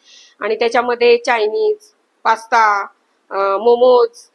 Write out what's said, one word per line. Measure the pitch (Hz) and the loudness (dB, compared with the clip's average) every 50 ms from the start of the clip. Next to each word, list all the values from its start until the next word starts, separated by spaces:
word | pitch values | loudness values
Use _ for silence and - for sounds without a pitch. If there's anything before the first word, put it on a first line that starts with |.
| _ _ - - _ _ _ - | _ _ -20 -20 _ _ _ -8
आणि | 202 208 220 | -6 -6 -4
त्याच्यामध्ये | 220 233 233 247 240 240 247 240 233 233 240 240 | -2 -2 -2 0 -2 -2 -2 -2 0 2 2 2
चायनीज, | 240 240 269 240 220 214 214 220 220 214 214 214 - _ _ _ _ _ _ _ _ - | 2 0 -2 -2 -2 -2 -2 -2 -2 -2 -2 -2 -4 _ _ _ _ _ _ _ _ -2
पास्ता, | 220 220 226 - - 247 226 220 208 202 196 214 - _ _ _ _ _ _ _ - | -2 -2 -4 -4 -2 0 0 2 2 0 -2 -6 -10 _ _ _ _ _ _ _ -10
अ, | 196 | -6
मोमोज | 196 196 196 196 196 220 240 240 240 254 254 247 240 233 233 _ - - _ | -4 -2 -2 -2 0 0 0 2 4 4 4 4 2 2 -2 _ -10 -20 _